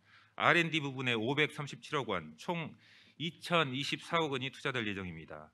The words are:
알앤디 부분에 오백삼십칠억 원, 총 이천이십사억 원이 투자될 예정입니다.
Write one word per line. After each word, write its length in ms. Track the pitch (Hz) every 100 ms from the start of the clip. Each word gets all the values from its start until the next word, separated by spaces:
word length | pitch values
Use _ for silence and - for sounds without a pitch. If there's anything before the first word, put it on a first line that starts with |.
| _ - _ -
알앤디 440 | 117 165 165 156
부분에 340 | 143 131 131
오백삼십칠억 960 | 117 110 139 147 - 143 - - 151 117
원, 240 | 92 78 76
총 380 | - 175 147 - - - - -
이천이십사억 1120 | 160 - - 170 147 127 139 151 - 170 160
원이 180 | 135 131
투자될 360 | - 143 127 107
예정입니다. 640 | 98 92 80 80 78 78